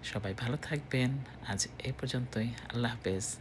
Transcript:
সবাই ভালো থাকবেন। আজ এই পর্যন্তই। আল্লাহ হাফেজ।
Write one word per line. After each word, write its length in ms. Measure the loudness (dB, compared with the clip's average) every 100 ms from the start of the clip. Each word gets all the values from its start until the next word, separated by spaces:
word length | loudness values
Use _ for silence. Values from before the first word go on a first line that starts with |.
সবাই 300 | -2 -2 -2
ভালো 220 | 0 0 0
থাকবেন। 640 | 0 -2 2 4 4 2 -2 -8 -4
আজ 200 | 0 0 -2
এই 140 | -4
পর্যন্তই। 580 | -2 0 0 0 2 0 -2 -4
আল্লাহ 220 | 0 2
হাফেজ। 460 | 2 2 2 0 -6